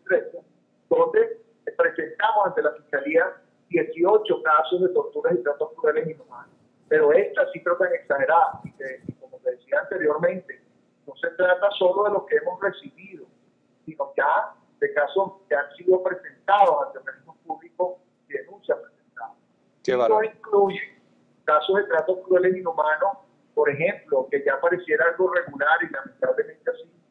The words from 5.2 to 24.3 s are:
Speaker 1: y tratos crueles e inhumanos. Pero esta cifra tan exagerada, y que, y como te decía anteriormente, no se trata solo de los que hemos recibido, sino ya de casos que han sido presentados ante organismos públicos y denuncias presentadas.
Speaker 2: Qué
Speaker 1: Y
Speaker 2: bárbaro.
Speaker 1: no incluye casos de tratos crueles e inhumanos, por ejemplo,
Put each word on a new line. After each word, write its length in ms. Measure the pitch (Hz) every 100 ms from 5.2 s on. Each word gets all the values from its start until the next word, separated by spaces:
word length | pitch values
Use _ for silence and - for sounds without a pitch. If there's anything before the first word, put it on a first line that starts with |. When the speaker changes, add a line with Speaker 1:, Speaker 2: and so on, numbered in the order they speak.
| 160
Speaker 1:
y 80 | 175
tratos 300 | 147 143 151
crueles 320 | - 156 156 170
e 60 |
inhumanos. 420 | 156 - - - _ _ _ -
Pero 240 | 156 147
esta 380 | 160 202 - -
cifra 240 | - - 175
tan 160 | 185
exagerada, 680 | 170 - 139 135 165 196 -
y 80 | -
que, 300 | - 135 127 -
y 60 |
como 240 | - 131 -
te 120 | 127
decía 280 | 123 - 190
anteriormente, 800 | - 190 151 151 175 185 - - _ _ _ _ -
no 80 | 135
se 120 | -
trata 400 | - 180 180 202 202
solo 260 | 180 190
de 60 | 208
los 140 | 196
que 120 | - 226
hemos 240 | - -
recibido, 680 | 196 - - _ 190 180 127 _ _ _ _ _
sino 280 | - 156 139 -
ya 380 | 143 156 - - _ -
de 120 | 139
casos 400 | 139 143 190 190 - -
que 80 |
han 160 | 180 - -
sido 260 | 180 185
presentados 840 | 180 180 - - - 202 190 151 175
ante 120 | -
organismos 380 | - - _ - -
públicos 520 | - - - 180 - _ _ _
y 40 |
denuncias 460 | 143 - 202 - 135
presentadas. 580 | 117 _ _ - 113 - _ _ _ _
Speaker 2:
Qué 80 | -
Speaker 1:
Y 20 |
Speaker 2:
bárbaro. 280 | 127 117 427
Speaker 1:
no 20 |
incluye 560 | 440 - - 403 392 403 - - _ _ _ _
casos 320 | - 151 - 196
de 80 |
tratos 340 | 202 160 156 185 -
crueles 280 | 180 185
e 40 | 185
inhumanos, 600 | 185 202 302 302 277 - _ _ _
por 140 | - 147
ejemplo, 560 | 139 170 - - 135 127